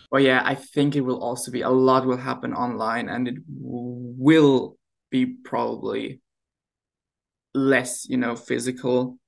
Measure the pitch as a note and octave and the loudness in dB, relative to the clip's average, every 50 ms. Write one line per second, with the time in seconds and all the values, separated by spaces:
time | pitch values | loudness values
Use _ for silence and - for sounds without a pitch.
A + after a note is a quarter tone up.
0 | - - - C#3 C#3 C3 B2+ B2 - - C#3 - - - - D3+ C#3+ D3 D3+ D3 | -10 -2 2 4 4 4 4 2 2 0 -2 -4 -8 -6 0 0 2 2 2 0
1 | C3 B2+ B2+ - - B2 B2+ B2 - B2 A#2+ A#2+ - G#2 C3 C3 C3 C3 C3 C3 | 0 -2 -2 -4 -4 -6 -6 -6 -8 -8 -6 -4 0 2 4 4 6 6 4 4
2 | B2+ B2+ B2+ B2+ C3 C3 B2 B2+ - B2 B2 - B2 B2 A#2+ G#2+ A2 A2 A2+ A#2+ | 2 2 -2 -2 -2 -6 -8 -6 -6 -6 -4 -4 -4 -4 -4 -4 -4 -4 -4 -4
3 | A#2 - - A#2+ B2+ B2 B2 D3+ - D#3 C#3+ B2+ B2+ B2+ B2+ A#2+ B2 B2 B2 B2 | -4 -6 -4 -4 -4 -4 -6 -8 -12 -16 -16 -14 -12 -10 -10 -10 -10 -10 -10 -10
4 | B2 A#2+ A#2+ B2+ B2+ C#3+ D#3+ D#3+ D3+ C#3+ C3+ B2 - - - _ _ _ _ _ | -12 -12 -6 0 4 6 8 8 8 6 6 4 2 -2 -10 _ _ _ _ _
5 | _ - - C3 B2+ B2+ B2+ - - - - A#2 A#2 A#2 A#2 A2+ - G#2+ G#2+ A2+ | _ -4 0 0 0 0 -2 -8 -12 -6 -4 -2 -2 -2 -4 -6 -6 -6 -6 -6
6 | A2+ - C#3 B2+ _ _ _ _ _ _ _ _ _ _ _ _ _ _ _ _ | -6 -8 -12 -14 _ _ _ _ _ _ _ _ _ _ _ _ _ _ _ _
7 | _ _ _ _ _ _ _ _ _ _ - C3+ C3+ C3+ C3+ B2 A#2+ - - - | _ _ _ _ _ _ _ _ _ _ -4 0 2 4 2 2 2 -2 -8 -10
8 | - - B2 B2+ B2 A#2 A#2 A#2+ - - B2+ A#2+ A#2+ B2+ B2+ B2+ - B2+ B2 B2 | -8 -4 -2 -2 -2 -2 -4 -6 -6 -4 -4 -4 -2 -4 -6 -4 -2 0 0 0
9 | B2+ B2+ - - _ | 0 -2 -6 -12 _